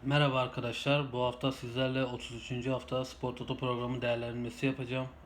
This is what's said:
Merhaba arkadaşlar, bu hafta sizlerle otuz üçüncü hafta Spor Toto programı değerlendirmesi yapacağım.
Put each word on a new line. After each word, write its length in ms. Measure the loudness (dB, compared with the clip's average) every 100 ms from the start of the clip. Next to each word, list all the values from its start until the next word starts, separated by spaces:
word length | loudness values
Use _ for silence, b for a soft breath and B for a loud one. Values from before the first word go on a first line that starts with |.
Merhaba 360 | 4 6 6 4
arkadaşlar, 720 | 2 0 -2 -2 2 4 2
bu 100 | 2
hafta 300 | 2 2 0
sizlerle 520 | 0 -4 0 2 2
otuz 320 | 0 -2 -8 -10
üçüncü 340 | -6 -2 0
hafta 340 | -2 0 -2
Spor 320 | -2 -4 -6 -4
Toto 200 | -6 -2
programı 460 | 0 0 0 0
değerlendirmesi 640 | 0 0 0 -4 -6 0 0
yapacağım. 400 | 0 -2 -2 -4 -8